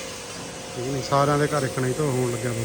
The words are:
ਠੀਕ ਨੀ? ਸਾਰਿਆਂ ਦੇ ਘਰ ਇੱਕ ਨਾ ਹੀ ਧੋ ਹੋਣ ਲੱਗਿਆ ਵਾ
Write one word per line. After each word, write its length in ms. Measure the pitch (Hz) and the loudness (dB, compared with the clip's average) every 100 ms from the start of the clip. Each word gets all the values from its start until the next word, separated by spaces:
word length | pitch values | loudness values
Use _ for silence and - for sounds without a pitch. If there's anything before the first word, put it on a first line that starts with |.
| - - - - - - - 127 | -8 -10 -10 -10 -10 -10 -8 -6
ਠੀਕ 100 | 123 | -2
ਨੀ? 160 | 139 117 | -2 2
ਸਾਰਿਆਂ 280 | 139 143 147 | 4 4 4
ਦੇ 100 | 147 | 4
ਘਰ 160 | 147 | 2
ਇੱਕ 160 | 131 120 | 0 0
ਨਾ 80 | 127 | 0
ਹੀ 60 | |
ਧੋ 160 | 127 151 | 2 2
ਹੋਣ 220 | 127 123 | 2 0
ਲੱਗਿਆ 200 | 120 120 | 0 -2
ਵਾ 120 | 117 | -2